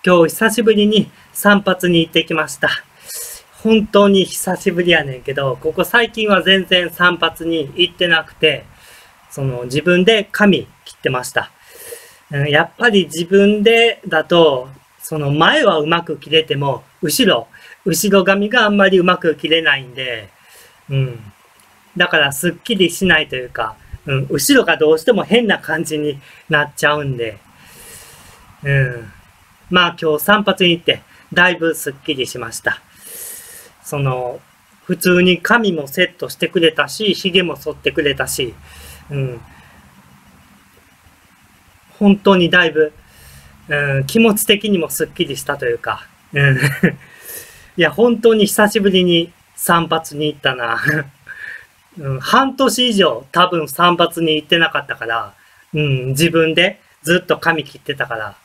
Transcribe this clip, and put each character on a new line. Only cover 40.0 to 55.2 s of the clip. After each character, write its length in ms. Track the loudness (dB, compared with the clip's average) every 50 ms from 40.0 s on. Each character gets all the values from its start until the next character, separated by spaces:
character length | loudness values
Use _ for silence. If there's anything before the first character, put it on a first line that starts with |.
| _ _ -20 _ _ _ _ _ _ _ _ _ _ _ _ _ _ _ _ _ _ _ _ _ _ _ _ _ _ _ _ _ _ _ _ _ _ _ _ 2
本 180 | 4 4 4
当 180 | 6 4 4 4
に 140 | 4 4 4
だ 160 | 4 4 4
い 60 | 4
ぶ、 220 | 2 2 0 0 _ -16 _ _ _ -20 -20 -20 -20 -20 -20 -20 -20 -20 _ -6
う 300 | -4 -2 -2 0 0 -2
ん、 60 | -2
気 120 | 0 4
持 160 | 4 4 4 4
ち 120 | 0 -4
的 260 | -8 -8 -8 -4 -2
に 80 | -2 -2
も 100 | -2 -6
す 160 | -6 -6 -6
っ 20 | -8
き 160 | -4 -8 -6
り 120 | -6 -6
し 60 | -10 -8
た 140 | -10 -8
と 100 | -6 -6
い 60 | -6 -6
う 40 |
か、 300 | -6 -6 -10 -10 -10 -12 -20 _ _ _ _ -2
う 80 | 2
ん。 160 | 2 2 2 2
<laughs> 1160 | 0 -2 0 0 0 0 0 -4 -18 -20 -20 -20 -20 -18 -18 -18 -18 -20 -20 -20 -20 -12 _
い 40 | 0
や、 100 | 0 2
本 280 | 4 2 2 2 2 4
当 140 | 4 4 6
に 140 | 6 2
久 200 | 2 4 2 2
し 120 | 2 2 0
ぶ 100 | 0 2
り 140 | 2 2 2
に 280 | 2 2 0 0 -4 _ _ _ _ _
散 320 | -8 -2 0 0 0 2
髪 300 | 0 -4 -4 -4 -8 -8
に 80 | -4 -4
行 100 | -4 -6
っ 40 | -2
た 160 | -4 -4 -2
な。 260 | -2 -4 -4 -4 -2 -2
<laughs> 360 | 0 -2 -2 -4 -8 _ _ _ -20 -20 -18 -18 -18 -18 -20 -20 _ _ _ _ _ _
う 160 | -10 -8 -6 -6
ん、 40 | -6
半 360 | -2 2 2 2 2 2 0
年 340 | 0 0 0 2 0 0 0
以 40 | 2
上 320 | 2 2 2 2 -2 -10 _
多 160 | 2 2 2
分 200 | 2 0 -4 -4
散 300 | -6 -2 2 2 2 4
髪 280 | 2 0 -2 0 -2 0
に 100 | 0 0
行 100 | -2 0
っ 20 |
て 100 | 0 0
な 120 | 2 2 0
か 100 | -2 -6
っ 80 | -6
た 80 | -6 -12
か 100 | -10 -6
ら、 280 | -6 -4 -6